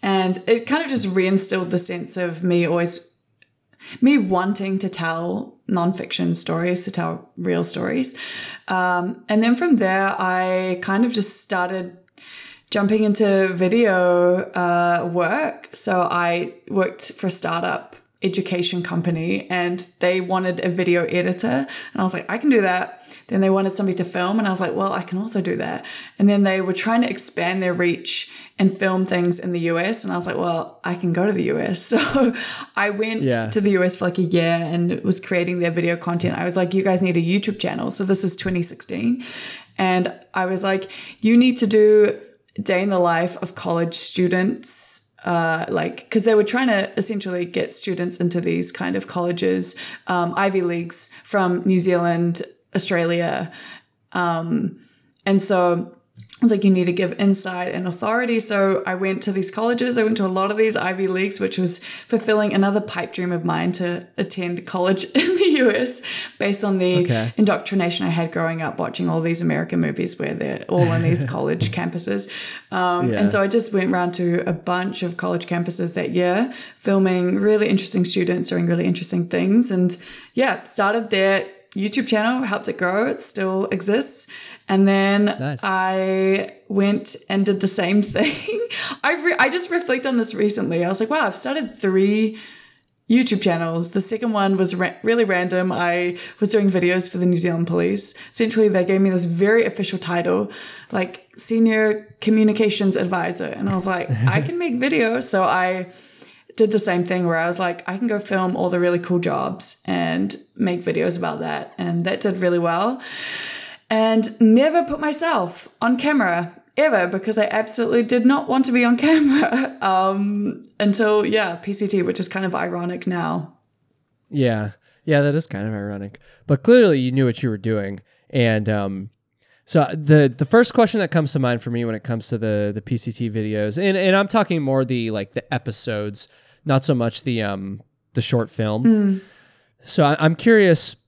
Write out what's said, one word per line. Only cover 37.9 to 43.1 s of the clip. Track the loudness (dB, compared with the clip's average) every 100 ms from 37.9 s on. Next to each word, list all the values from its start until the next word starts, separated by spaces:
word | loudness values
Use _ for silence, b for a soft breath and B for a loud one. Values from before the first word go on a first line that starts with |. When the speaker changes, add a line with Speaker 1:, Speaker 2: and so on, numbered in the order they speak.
Speaker 1:
So | -2
this | 2 2
is | 2 -2
twenty | -2 0
sixteen. | 0 -2 -8 -4 -2 -2 -6 B B B B -4
And | 0 0 -2 -6 -8
I | -4 -2
was | -2
like, | -2 -2 -4 B B B 4
"You | 6
need | 6 4
to | 2
do | 6 6 6 4 2 -12 _ _ -4
day | 0 0
in | 0
the | 2 2